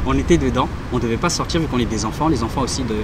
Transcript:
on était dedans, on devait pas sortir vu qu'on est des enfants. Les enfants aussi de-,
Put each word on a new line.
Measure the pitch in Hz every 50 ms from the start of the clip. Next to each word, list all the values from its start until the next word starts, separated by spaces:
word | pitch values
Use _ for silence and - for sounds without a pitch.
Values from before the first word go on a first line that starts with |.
| 120
on | 131 131
était | 139 127 - 170 151
dedans, | 139 127 120 131 143 - - - - -
on | 123 123
devait | 117 113 117
pas | 110 - 175
sortir | - - 127 - - 165
vu | 156
qu'on | 131 127 123
est | 117
des | 101 113 104 107
enfants. | 107 - - 156 160
Les | 143 117
enfants | 117 110 - 139
aussi | 123 113 - 139
de-, | 127 113 107 107